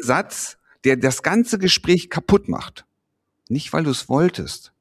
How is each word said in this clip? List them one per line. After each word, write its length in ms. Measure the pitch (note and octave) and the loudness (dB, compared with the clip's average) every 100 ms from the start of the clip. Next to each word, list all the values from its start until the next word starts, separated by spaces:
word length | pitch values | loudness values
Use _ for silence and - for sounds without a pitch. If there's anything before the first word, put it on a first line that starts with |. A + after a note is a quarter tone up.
Satz, 560 | A3+ C#3+ G3+ - - - _ _ | 2 -2 -2 -8 -12 -14 _ _
der 140 | C3 C3 | 2 2
das 260 | C3 B2 | 2 -2
ganze 340 | D3+ G#3 A#3 G#3 | 0 0 0 0
Gespräch 540 | F#3 - E3 F3+ - | 0 0 2 0 0
kaputt 380 | E3 - G3 - | -6 2 2 2
macht. 360 | - - - - _ _ _ _ _ - | -8 -8 -18 -20 _ _ _ _ _ -6
Nicht, 240 | C3 - | -6 -2
weil 120 | D#3 | -2
du's 240 | D#3 B2+ - | -2 -2 -2
wolltest 640 | C3 F3 - D2+ - - _ | 2 2 0 -8 -12 -18 _